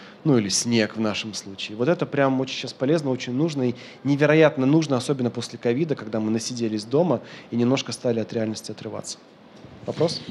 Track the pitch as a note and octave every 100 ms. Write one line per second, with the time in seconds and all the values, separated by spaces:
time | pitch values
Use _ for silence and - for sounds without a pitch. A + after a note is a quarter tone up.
0 | - - D#3 B2 G2 - A#2+ A#2 G#2 A2
1 | A2 G2 A2 G2 G2 F#2+ - G#2+ C3+ F3
2 | C#3 C#3+ C3+ C3 C3 - B2+ - C3+ E3
3 | C#3 B2 B2+ B2 D#3+ C#3 B2 A#2+ - -
4 | C3+ C#3+ D3 D#3 D3+ C3 C3 D#3+ C#3+ B2+
5 | D#3 C#3 B2 A#2+ - A2+ A#2+ B2 E3 A2
6 | G#2+ A2 A2 A2+ - A#2+ A2+ G#2+ A2 C#3
7 | F#3 A#2+ - - - A#2+ A#2+ C3+ - -
8 | B2+ A2+ G#2 A2+ A2 G#2 - G#2+ A2 G#2
9 | - - - - - - - - - -
10 | E3 - -